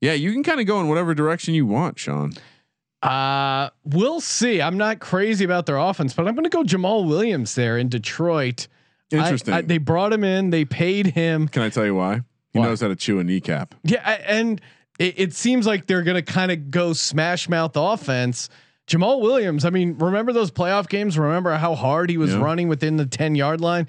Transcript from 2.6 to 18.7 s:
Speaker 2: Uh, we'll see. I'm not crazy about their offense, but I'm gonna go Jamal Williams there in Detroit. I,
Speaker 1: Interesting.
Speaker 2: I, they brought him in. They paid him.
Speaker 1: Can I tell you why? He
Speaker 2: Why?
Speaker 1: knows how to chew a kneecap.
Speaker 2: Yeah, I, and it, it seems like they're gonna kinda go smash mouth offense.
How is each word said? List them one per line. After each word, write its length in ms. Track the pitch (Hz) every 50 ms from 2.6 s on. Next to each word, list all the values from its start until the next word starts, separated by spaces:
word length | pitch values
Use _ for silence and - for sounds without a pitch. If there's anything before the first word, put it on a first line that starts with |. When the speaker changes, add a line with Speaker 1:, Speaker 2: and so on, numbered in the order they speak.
| _ _ _ _ _ _ _ _ -
Speaker 2:
Uh, 680 | 131 131 135 135 135 139 139 139 135 135 135 139 - - _ _
we'll 360 | 151 139 175 214 277 330 339
see. 400 | - - - - 226 247 226 170
I'm 160 | 139 160 180
not 220 | 196 214 220 220 -
crazy 460 | - - 185 185 202 220 226 190 196
about 200 | 175 180 175 160
their 140 | - 143 135
offense, 340 | 156 185 185 - 151 131 -
but 160 | - 165 202
I'm 60 | 233
gonna 160 | 285 320 339
go 120 | 370 339 302
Jamal 400 | 175 180 190 180 185 220 220 185
Williams 480 | 160 151 175 220 233 196 139 117 - -
there 240 | 127 123 113 113 120
in 100 | 123 127
Detroit. 800 | 120 117 101 - - - 165 175 165 151 135 120 117 - - - _ _ _ _ _ _ _ _ 156
I, 40 |
Speaker 1:
Interesting. 380 | 151 156 170 151 120 - - -
Speaker 2:
I, 80 | 170 170
they 160 | 160 170 165
brought 340 | 147 143 165 175 196 214 220
him 100 | 214 202
in. 260 | 190 185 190 190 180
They 160 | 165 160 151
paid 420 | 131 - - 170 180 196 202 202 185
him. 400 | 135 165 165 165 160 156 156 147
Speaker 1:
Can 140 | - 127 113
I 80 | 110
tell 140 | - 123 107
you 80 | 104 98
why? 280 | 92 92 95 104 117 123 - _ _ _ _ -
He 60 | 113
Speaker 2:
Why? 80 | 113
Speaker 1:
knows 140 | 117 113 107 117
how 60 | 104
to 80 | 95
chew 220 | 87 - - 104 95
a 60 | 87
kneecap. 500 | 87 95 92 - - 80 73 - - - - -
Speaker 2:
Yeah, 180 | 160 220 233 -
I, 100 | 208 220
and 440 | 202 - 196 208 220 226 233 220 180 - - - _ _ _ _ -
it, 160 | 175 180 165 -
it 160 | 190 175 -
seems 320 | - - 240 254 254 208
like 200 | 220 208 185 -
they're 160 | - 185 180 170
gonna 180 | 175 180 180 160
kinda 340 | - - 185 185 185 175
go 360 | 160 143 139 135 175 175 170 165
smash 560 | - - - 143 151 156 170 180 170 - 175
mouth 240 | 175 165 160 151 -
offense. 760 | 147 151 190 226 - - - 131 123 123 123 120 - - - - - - _